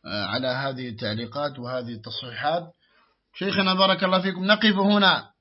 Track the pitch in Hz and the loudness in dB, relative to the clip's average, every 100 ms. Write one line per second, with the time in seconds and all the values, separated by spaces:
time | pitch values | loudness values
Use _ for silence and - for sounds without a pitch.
0 | - 101 98 113 131 127 139 127 127 107 | -8 -6 -4 -4 -2 -2 -4 -6 -10 -6
1 | 127 117 117 139 147 131 120 127 117 113 | -6 -6 -6 -6 -6 -6 -8 -6 -6 -12
2 | 113 - 127 117 147 170 165 _ _ _ | -12 -12 -10 -6 -2 -2 -4 _ _ _
3 | _ _ _ - 190 190 196 185 190 185 | _ _ _ -6 -2 0 2 4 4 4
4 | 185 185 190 185 185 208 220 196 196 208 | 2 2 0 -2 2 4 4 4 4 6
5 | 196 151 - _ | 4 2 -2 _